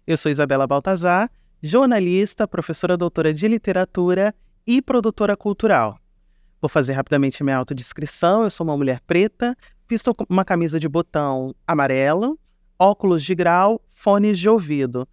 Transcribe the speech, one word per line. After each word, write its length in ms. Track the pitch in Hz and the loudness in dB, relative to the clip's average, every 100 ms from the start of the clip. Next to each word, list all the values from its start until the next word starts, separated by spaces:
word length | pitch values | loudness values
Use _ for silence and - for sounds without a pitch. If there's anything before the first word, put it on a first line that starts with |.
| - | -4
Eu 100 | 160 | -2
sou 140 | 156 | -2
Isabela 340 | 143 143 135 | -2 0 0
Baltazar, 640 | 135 139 190 185 175 180 226 _ _ _ | 0 0 0 -2 2 0 0 _ _ _
jornalista, 880 | 151 220 269 226 180 185 208 - 214 | -2 2 2 2 0 0 -2 -2 -4
professora 500 | - - 160 185 175 | -4 -6 -4 -2 0
doutora 380 | 175 - 160 | -2 0 -2
de 140 | 151 214 | 0 0
literatura 840 | 226 - 185 185 - 180 180 208 - _ _ | -2 -2 -2 -2 -2 0 2 0 -4 _ _
e 160 | - 254 | 0 0
produtora 560 | - 247 220 - 208 202 | 2 0 0 -2 -2 0
cultural. 600 | 208 196 220 156 110 - _ _ _ _ _ - | -2 -2 2 2 2 -4 _ _ _ _ _ -8
Vou 60 | 147 | -2
fazer 240 | 156 127 | 0 0
rapidamente 500 | 135 - 147 139 - | -2 0 0 0 0
minha 140 | 139 131 | -2 -2
autodescrição. 880 | 127 135 - - 151 - 170 208 | -4 -8 -10 -12 -10 -2 0 2
Eu 60 | 214 | 0
sou 140 | - | -2
uma 120 | 165 143 | -4 -2
mulher 240 | 135 123 | -2 -4
preta, 560 | - 175 214 - 240 254 - _ - | -2 0 0 -2 -6 -6 -14 _ -6
visto 260 | 226 - 214 - | -4 -2 -4 0
uma 160 | 185 | 0
camisa 340 | 185 175 165 160 | 0 0 0 -2
de 100 | 156 | -2
botão 640 | 165 - 151 143 131 131 - - | -2 -2 -2 -2 -4 -6 -10 -4
amarelo, 720 | 156 139 131 135 170 240 320 _ _ _ - | -2 0 0 0 0 -2 -6 _ _ _ 2
óculos 460 | 190 202 196 170 | 2 4 0 0
de 100 | 139 | 0
grau, 480 | 175 180 175 196 220 _ | 0 2 4 2 0 _
fones 460 | _ 208 202 208 190 | _ 2 2 2 2
de 100 | 196 | 2
ouvido. 560 | 220 151 147 131 123 131 | 2 2 -2 -2 -4 -10